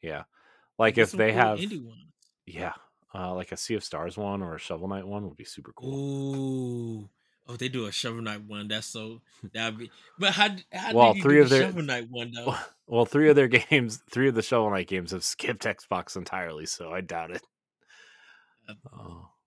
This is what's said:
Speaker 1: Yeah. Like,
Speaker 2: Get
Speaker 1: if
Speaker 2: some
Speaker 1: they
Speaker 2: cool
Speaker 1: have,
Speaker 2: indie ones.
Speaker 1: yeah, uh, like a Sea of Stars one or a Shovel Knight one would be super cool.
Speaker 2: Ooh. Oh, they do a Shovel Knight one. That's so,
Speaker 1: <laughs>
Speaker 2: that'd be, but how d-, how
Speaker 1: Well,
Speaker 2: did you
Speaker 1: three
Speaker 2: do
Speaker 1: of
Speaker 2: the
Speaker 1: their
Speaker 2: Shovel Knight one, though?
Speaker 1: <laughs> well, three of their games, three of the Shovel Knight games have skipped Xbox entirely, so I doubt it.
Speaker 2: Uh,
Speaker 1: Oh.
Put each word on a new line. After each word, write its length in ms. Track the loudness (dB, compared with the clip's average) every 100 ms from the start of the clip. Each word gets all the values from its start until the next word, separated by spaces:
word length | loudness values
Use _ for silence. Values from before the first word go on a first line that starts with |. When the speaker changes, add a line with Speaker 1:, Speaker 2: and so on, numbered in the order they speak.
Speaker 1:
Yeah. 200 | -10 -12 -14 _ _ _ _ _
Like, 180 | 2 4
Speaker 2:
Get 100 | 2
Speaker 1:
if 40 |
Speaker 2:
some 120 | 4
Speaker 1:
they 80 | 2
Speaker 2:
cool 20 |
Speaker 1:
have, 320 | 4 2 2 -6
Speaker 2:
indie 180 | -10
ones. 280 | -14 -20 _ _ _ _ -20
Speaker 1:
yeah, 280 | -10 -10 -10 _ _ _ -12
uh, 200 | -8 -8
like 160 | -10
a 60 | -12
Sea 180 | -6 -6
of 80 |
Stars 340 | -6 -8 -8 -8
one 260 | -6 -6
or 120 | -8 -10
a 40 |
Shovel 300 | -10 -10 -8
Knight 180 | -10 -10
one 200 | -10 -12
would 100 | -14
be 80 | -20
super 280 | -18 -20
cool. 300 | -16 -12 -8 -8 -6
Speaker 2:
Ooh. 920 | -6 -6 -6 -4 -6 -8 -8 -10 -14 _ _ _ _
Oh, 80 | -10
they 140 | -8
do 160 | -6 -6
a 60 |
Shovel 300 | -6 -6 -6
Knight 220 | -8 -10
one. 240 | -10 -12 -6
That's 200 | -8 -8
so, 340 | -12 -12 -14 _ _
Speaker 1:
<laughs> 100 | -14
Speaker 2:
that'd 240 | -6 -6 -6
be, 120 | -14 _ _ _
but 160 | -2
how 160 | 2 0
d-, 160 | 0 -12
how 220 | -8 0
Speaker 1:
Well, 200 | 8 8
Speaker 2:
did 0 | 8
you 80 |
Speaker 1:
three 160 | 6 8
Speaker 2:
do 0 |
Speaker 1:
of 60 | 10
Speaker 2:
the 20 |
Speaker 1:
their 200 | 8 4
Speaker 2:
Shovel 140 | 0
Knight 240 | -4 -4 -6
one, 220 | -10 -10
though? 240 | -6 -6 -6
Speaker 1:
<laughs> 40 | -10 _ _
well, 180 | 2 4
three 240 | 6 8
of 60 | 8
their 120 | 8
games, 540 | 4 4 2 2 -8 _
three 180 | 0 2
of 60 | 2
the 60 |
Shovel 280 | 0 2 2
Knight 160 | 0 -2
games 240 | -4 -4
have 120 | -6 -6
skipped 380 | -6 -6 -4
Xbox 520 | -6 -6 -6 -6 -6 -12
entirely, 480 | -8 -8 -8 -10 -10
so 260 | -10 -8
I 80 | -8
doubt 300 | -8 -8 -8
it. 120 | -12 _ _ _ _ _ -20 -20 _ _ _ _ _ -20
Speaker 2:
Uh, 60 | -20 -20
Speaker 1:
Oh. 380 | -18 -18 -18 -20 _